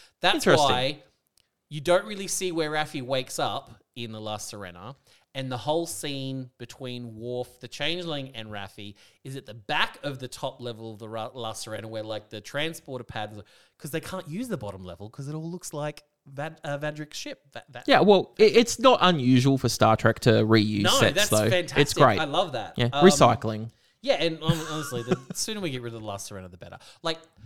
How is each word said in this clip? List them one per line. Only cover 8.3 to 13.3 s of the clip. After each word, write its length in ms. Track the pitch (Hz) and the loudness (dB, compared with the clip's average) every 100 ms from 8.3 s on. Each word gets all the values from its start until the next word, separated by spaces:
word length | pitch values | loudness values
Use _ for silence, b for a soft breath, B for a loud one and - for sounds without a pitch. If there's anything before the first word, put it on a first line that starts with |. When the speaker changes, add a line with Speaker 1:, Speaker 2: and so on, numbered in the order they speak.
Speaker 1:
and 140 | 113 110 | -14 -12
Raffi 460 | 107 98 - 104 101 b b | -12 -12 -14 -16 -18 b b
is 120 | 131 135 | -14 -14
at 80 | - | -14
the 80 | |
back 440 | 117 104 151 170 - | -16 -4 -2 -2 -4
of 160 | 143 131 | -10 -10
the 80 | 127 | -12
top 340 | - 135 - | -10 -10 -8
level 320 | 123 110 113 | -12 -12 -14
of 60 | 107 | -14
the 100 | 113 | -12
Ra-, 220 | 110 113 | -10 -10
La 180 | 131 113 | -10 -10
Sirena, 320 | 107 - 107 110 | -10 -10 -10 -10
where, 160 | 110 | -10
like, 280 | 110 107 104 | -8 -10 -10
the 100 | 110 | -14
transporter 640 | - 139 156 160 - 127 | -10 -6 -6 -8 -12 -12
pad, 360 | 117 113 107 | -10 -10 -10